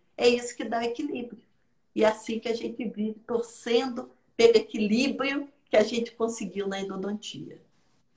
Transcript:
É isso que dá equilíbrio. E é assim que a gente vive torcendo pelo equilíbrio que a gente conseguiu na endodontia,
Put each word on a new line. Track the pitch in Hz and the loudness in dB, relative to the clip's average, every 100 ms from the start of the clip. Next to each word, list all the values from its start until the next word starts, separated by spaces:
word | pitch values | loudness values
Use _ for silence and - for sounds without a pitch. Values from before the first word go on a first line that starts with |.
| _ - | _ 2
É | 240 | 4
isso | 240 240 - | 4 -2 -8
que | |
dá | 226 233 | -4 -2
equilíbrio. | 233 269 294 254 - - _ _ _ _ _ | -4 -4 -6 -6 -8 -14 _ _ _ _ _
E | 208 | 2
é | 214 | 2
assim | 214 - 226 | 2 -6 -6
que | 233 | -4
a | |
gente | 226 220 233 | -4 -6 -6
vive | 214 202 214 220 - | -8 -4 -6 -6 -4
torcendo | 226 - - 233 233 269 226 - _ _ - | -4 -4 -8 0 2 0 -6 -10 _ _ 6
pelo | 233 220 | 8 8
equilíbrio | - 226 208 233 277 233 269 285 - _ - | 4 -2 2 4 2 0 -2 -2 -6 _ 2
que | 214 | 4
a | |
gente | 214 240 233 | 4 0 -6
conseguiu | - 226 - 196 196 196 | -4 -4 -4 -8 -6 -6
na | 196 | -4
endodontia, | 196 190 202 208 - - - - _ _ _ _ _ | -6 -6 -6 -6 -10 -12 -14 -16 _ _ _ _ _